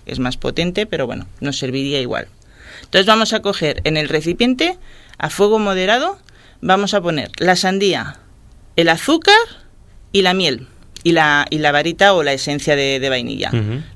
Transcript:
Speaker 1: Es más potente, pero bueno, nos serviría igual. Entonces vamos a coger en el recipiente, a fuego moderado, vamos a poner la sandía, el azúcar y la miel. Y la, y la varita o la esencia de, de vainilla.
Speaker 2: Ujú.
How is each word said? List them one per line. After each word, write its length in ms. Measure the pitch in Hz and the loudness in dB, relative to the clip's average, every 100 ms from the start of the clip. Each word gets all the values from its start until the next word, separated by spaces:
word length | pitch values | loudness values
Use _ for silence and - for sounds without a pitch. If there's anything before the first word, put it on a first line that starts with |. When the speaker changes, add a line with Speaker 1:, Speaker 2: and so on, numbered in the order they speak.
| - | -10
Speaker 1:
Es 120 | 127 | -6
más 180 | 127 127 | -4 -4
potente, 500 | 131 127 175 180 220 | -4 -2 -2 -2 -4
pero 200 | 160 127 | -4 -6
bueno, 200 | - - - | -8 -12 -10
nos 180 | 143 135 | -8 -6
serviría 420 | 131 131 139 139 | -6 -4 -4 -4
igual. 280 | 120 - - _ _ - - - | -4 -6 -10 _ _ -20 -20 -20
Entonces 220 | - 190 190 | -2 2 4
vamos 260 | 220 220 | 2 2
a 80 | 220 | -2
coger 380 | 190 196 156 139 | -2 -2 -2 -2
en 120 | - 156 | -2 -2
el 120 | 147 | -2
recipiente, 680 | 156 156 175 240 254 330 359 - - - - | -2 -2 0 0 0 -2 -4 -12 -20 -20 -10
a 100 | 156 | -6
fuego 300 | - 202 220 | 0 2 2
moderado, 600 | 208 185 185 233 320 392 - - - - | 0 0 0 0 0 -6 -14 -20 -20 -6
vamos 340 | - 190 202 | 0 2 2
a 60 | 208 | 0
poner 300 | 175 156 110 - | 0 -4 -6 -2
la 180 | 180 180 | 0 2
sandía, 640 | 185 190 196 147 117 - - - - - - - | 0 0 0 0 -4 -14 -20 -20 -20 -20 -4 0
el 120 | 165 | 2
azúcar 460 | 160 - 330 349 415 466 - - - - - - | 2 0 2 6 4 4 -6 -20 -20 -20 -20 -4
y 100 | 190 | 0
la 120 | 185 | 2
miel. 320 | 185 175 120 131 - - - | 2 0 -4 -8 -20 -20 -4
Y 80 | 170 | 2
la, 340 | 165 151 147 143 | 4 4 2 0
y 100 | 151 | 0
la 120 | 151 | 0
varita 420 | 143 151 165 196 | 2 0 2 4
o 120 | 190 | 4
la 80 | 147 | 2
esencia 420 | 135 147 143 160 | -2 -4 -4 0
de, 240 | 143 139 135 | 0 2 0
de 100 | 135 | -2
vainilla. 420 | 131 120 104 95 | -2 -4 -6 -4
Speaker 2:
Ujú. 300 | 117 107 123 160 | -2 -2 -6 -10